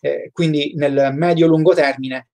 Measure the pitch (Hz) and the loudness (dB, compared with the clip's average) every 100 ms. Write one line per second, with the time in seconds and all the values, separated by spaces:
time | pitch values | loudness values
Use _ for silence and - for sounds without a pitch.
0 | 143 143 - - 170 151 143 160 143 139 | -4 -6 -8 -4 -2 0 -4 -2 -2 0
1 | 139 135 170 170 165 156 156 170 143 135 | 0 0 0 2 2 4 4 4 2 -2
2 | 131 131 - | -8 -10 -14